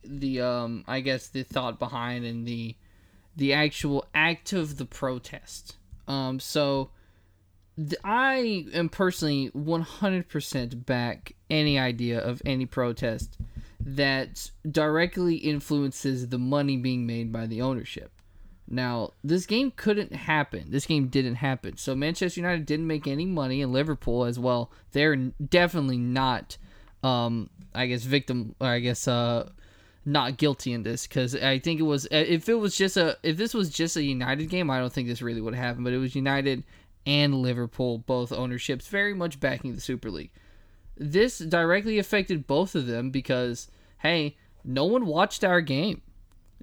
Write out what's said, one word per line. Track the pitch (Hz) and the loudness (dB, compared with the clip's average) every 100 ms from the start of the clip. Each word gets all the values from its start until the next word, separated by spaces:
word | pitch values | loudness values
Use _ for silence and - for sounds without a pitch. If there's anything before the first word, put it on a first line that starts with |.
the, | - 143 135 131 | -14 -6 -4 0
um, | 123 123 117 117 - | 0 0 -4 -6 -4
I | 131 | -4
guess | 131 131 - | -2 -4 -4
the | 135 | -8
thought | 131 135 127 113 | -4 -4 -4 -4
behind | 120 127 120 123 | -6 -4 -4 -4
and | 120 117 117 | -4 -6 -6
the, | 117 113 - _ _ _ - _ - | -6 -6 -10 _ _ _ -20 _ -2
the | 139 | 2
actual | 143 151 - 151 139 - | 4 2 0 0 0 0
act | 151 160 165 - | 2 2 2 -2
of | 196 151 139 | -2 -2 -4
the | 127 | -10
protest. | - 135 127 - - - - - - - - - | -4 -4 -4 -8 -16 -16 -18 -18 -20 -20 -18 -6
Um, | 139 131 131 | -4 -4 -4
so | - 156 143 139 135 - - _ _ _ _ _ _ - | -2 0 2 0 -2 -10 -20 _ _ _ _ _ _ -8
th-, | 151 - | -6 -4
I | 196 226 269 262 240 202 151 | 0 2 4 2 0 0 -2
am | 170 165 | -2 -2
personally | - 185 - 156 139 131 | 2 0 2 0 0 -2
one | 135 147 165 | -4 -2 -2
hundred | 165 - 202 185 175 | -2 -2 0 0 -2
percent | 156 - 139 123 120 127 | -6 -4 -4 -4 -6 -2
back | 123 120 - - - - | 0 0 -4 -10 -16 -2
any | 156 151 139 | 2 4 4
idea | 127 117 120 117 | 2 0 0 0
of | - 123 - | -2 -2 -2
any | 131 | -2
protest | 127 - 123 117 120 113 - - - - - - | -2 0 0 0 -2 -2 -6 -8 -10 -10 -14 -10
that | 113 135 139 135 131 - - - 156 | -6 0 2 2 -2 -8 -14 -10 -2
directly | 151 151 156 175 190 180 160 | 2 4 4 2 2 0 2
influences | 151 147 - 147 139 - 139 131 123 | 0 -2 0 0 0 -2 -2 -2 -2
the | 123 | -2
money | 127 143 143 135 | 0 2 2 0
being | 127 127 120 | 0 0 -2
made | 117 117 | -2 -4
by | 113 113 | -4 -4
the | 113 | -2
ownership. | 127 127 - - - _ - - - - - | -2 -2 -6 -12 -14 _ -20 -20 -20 -20 -8
Now, | 123 123 120 107 - | -4 -2 -2 -4 -6
this | 143 175 180 | 0 0 2
game | 214 269 | 0 0
couldn't | - 214 208 190 | 0 0 0 0
happen. | 151 - 156 143 - - | -6 0 2 2 -4 -4
This | 127 - | -4 2
game | 156 131 | 2 2
didn't | 135 127 120 | 2 0 0
happen. | 139 131 92 - | -2 -2 -6 -8
So | - 131 | -4 -2
Manchester | 147 170 180 175 | -2 0 -2 -2
United | 175 170 147 | -2 -2 0
didn't | 151 160 | -2 0
make | 156 143 | -2 -2
any | 139 180 | -2 -2
money, | 175 131 131 | 0 0 0
and | 135 | 2
Liverpool | 127 156 143 - 120 | 2 2 0 0 0
as | 120 120 | 0 0
well. | 123 123 120 - - | 0 0 -2 -10 -4
They're | 139 151 | 2 4
n-, | 143 127 - | 4 0 -4
definitely | 143 175 175 170 139 123 | 4 6 6 4 0 0
not, | 120 127 131 117 - - - - - - | 0 2 2 0 -4 -16 -18 -20 -20 -4
um, | 131 123 117 117 101 - - | 2 2 2 0 -4 -12 -12
I | - 127 | -4 -2
guess, | 123 | -2
victim, | 123 143 - 123 110 - | 2 0 2 -4 -4 -2
or | 131 | 0
I | 120 | 2
guess, | 123 117 - | 0 0 2
uh, | 120 120 117 - - - - - _ | 2 2 0 -2 -10 -20 -20 -20 _
not | 147 147 127 131 | 0 2 2 2
guilty | 151 135 - | 2 2 -2
in | 120 | -2
this, | 107 120 - | -2 -4 -4
'cause | - 127 | 0 0
I | 131 135 131 | 0 2 2
think | 165 160 | 2 2
it | |
was, | 156 143 - | 2 2 2
uh, | 151 151 | 2 4
if | 165 185 | 2 2
it | |
was | 233 208 - | 2 2 2
just | 190 196 | 2 4
a, | 165 - | 2 2
if | - 156 | 0 0
this | 226 | 0
was | 233 180 | 0 -2
just | - 160 170 | 0 0 0
a | |
United | 143 131 123 139 156 | 0 0 0 -2 -2
game, | 180 156 | 0 0
I | 131 | 0
don't | 127 | 0
think | 135 120 | -2 -2
this | 117 | -2
really | 120 117 | -4 -4
would | 110 | -4
have | 120 | -2
happened, | 123 120 | -2 -2
but | 123 | 0
it | 127 | 0
was | 131 | 0
United | 135 135 139 139 131 - - - - - | 0 0 2 2 0 -4 -18 -20 -10 0
and | 147 147 135 | 4 4 4
Liverpool, | 127 120 117 - 127 117 | 2 0 -2 -2 -2 -2
both | 117 127 120 | 0 -2 0
ownerships, | 110 127 123 - 127 - | -4 -4 -4 -4 -4 -2
very | 202 202 | 0 0
much | 190 170 156 | 0 -4 -2
backing | 143 120 135 | -2 -2 -6
the | 120 | -8
Super | - 127 113 | -6 -6 -6
League. | 85 78 - - - - - - - | -8 -10 -16 -20 -20 -20 -20 -20 -10
This | 147 165 247 - | 0 4 4 2
directly | 160 170 165 185 214 220 | 0 2 4 4 4 0
affected | 190 208 190 170 135 | 2 2 2 -2 2
both | 139 190 170 | 2 2 0
of | 123 | -2
them | 117 127 | -2 -2
because, | 135 - 127 123 117 - - - - | -2 0 0 0 -4 -10 -20 -20 -4
hey, | 156 165 147 - - - | 0 2 0 -6 -20 -16
no | - 127 | -4 0
one | 160 247 214 | 2 2 2
watched | 156 202 - | 2 2 2
our | - 175 | 4 4
game. | 151 135 196 - - - - - - - | 4 0 0 -2 -10 -20 -20 -20 -20 -12